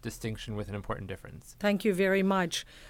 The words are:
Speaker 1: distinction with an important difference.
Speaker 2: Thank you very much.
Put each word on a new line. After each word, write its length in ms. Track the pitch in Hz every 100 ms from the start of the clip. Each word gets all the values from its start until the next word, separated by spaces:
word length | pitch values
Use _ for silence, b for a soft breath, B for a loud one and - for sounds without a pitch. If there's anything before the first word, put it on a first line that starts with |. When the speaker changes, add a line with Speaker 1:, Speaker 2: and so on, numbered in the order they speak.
Speaker 1:
distinction 540 | 120 - 117 107 - 104
with 140 | 101
an 60 | 101
important 340 | 98 104 95
difference. 480 | 95 - - - -
Speaker 2:
Thank 240 | 208 202
you 100 | 220
very 300 | 180 190 196
much. 420 | 190 190 175 - - b